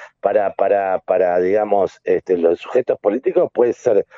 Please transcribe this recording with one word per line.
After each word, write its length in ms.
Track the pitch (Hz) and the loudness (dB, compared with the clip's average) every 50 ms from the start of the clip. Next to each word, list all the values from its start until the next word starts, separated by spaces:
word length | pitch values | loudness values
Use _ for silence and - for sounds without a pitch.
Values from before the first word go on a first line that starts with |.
| - - _ _ | -20 -20 _ _
para, 320 | - 101 101 107 101 95 - | -2 0 0 0 0 -2 -2
para, 460 | - 98 98 101 101 98 95 92 87 | -2 0 2 2 0 0 0 -2 -4
para, 420 | - - 92 92 92 90 87 90 | -2 -2 0 2 2 2 2 0
digamos, 580 | 90 92 101 107 107 104 101 101 92 85 - - - | 0 0 0 0 0 0 0 0 0 -2 -4 -6 -4
este, 320 | - 92 85 - - 92 | -2 -2 0 0 -2 -2
los 240 | 85 82 82 85 - | 0 2 0 0 -2
sujetos 400 | - - - 123 127 - 123 - | -4 -4 -2 -2 -2 -2 -4 -2
políticos 480 | - 104 101 127 - 185 - - 165 - - | -2 -2 -2 -2 -2 -2 0 0 0 0 0
puede 180 | - 123 120 - | 0 0 0 -2
ser 320 | - - 123 107 98 - - - | -2 -2 0 0 0 0 -4 -8